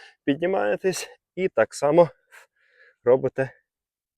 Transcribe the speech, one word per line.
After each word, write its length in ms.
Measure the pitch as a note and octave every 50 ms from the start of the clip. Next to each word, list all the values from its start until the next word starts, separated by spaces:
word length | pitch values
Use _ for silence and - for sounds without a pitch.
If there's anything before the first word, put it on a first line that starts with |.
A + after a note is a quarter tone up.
| - - _ _ _
піднімаєтесь 840 | - C#3 D3+ E3+ F3+ F#3+ G3+ G3+ G#3 G3 F3+ - F#3+ F3+ - - - - _ _ _ _
і 140 | F3 F#3 F#3
так 260 | _ - A2 - -
само 340 | - C#3 C#3+ D3+ E3+ E3+ E3 - _ _ _ - - - _ _ _ _ _ _ _ - _ _ _ _
робите 480 | B2 B2+ C3+ C#3 B2+ _ - C3+ C3 - _ _ _ _ _ _ _ _ _ _ _ _